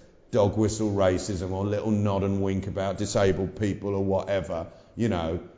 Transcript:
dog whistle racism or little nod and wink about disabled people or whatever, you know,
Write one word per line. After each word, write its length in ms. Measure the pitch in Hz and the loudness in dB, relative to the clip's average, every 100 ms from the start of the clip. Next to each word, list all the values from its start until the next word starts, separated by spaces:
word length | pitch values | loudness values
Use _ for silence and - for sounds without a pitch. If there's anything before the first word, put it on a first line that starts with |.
| - _ _ | -20 _ _
dog 260 | 117 101 107 | 2 4 4
whistle 340 | 107 107 107 | 2 2 0
racism 600 | 98 95 90 - 92 92 | 2 4 2 0 -4 -4
or 160 | 95 101 | -2 -2
little 240 | 104 110 | -2 0
nod 320 | 107 104 98 | 2 2 2
and 180 | 98 98 | 0 0
wink 260 | 98 98 98 | 0 -2 -2
about 300 | 98 95 92 | -4 -4 -2
disabled 640 | 101 110 98 85 92 - | -2 2 2 2 -2 -2
people 340 | 104 - 98 | -2 -2 -2
or 80 | 98 | -2
whatever, 640 | 98 95 90 98 85 82 85 - - - | 0 0 0 -2 -2 -6 -8 -14 -14 -4
you 120 | 113 | -2
know, 320 | 90 82 87 - | 0 -2 -4 -8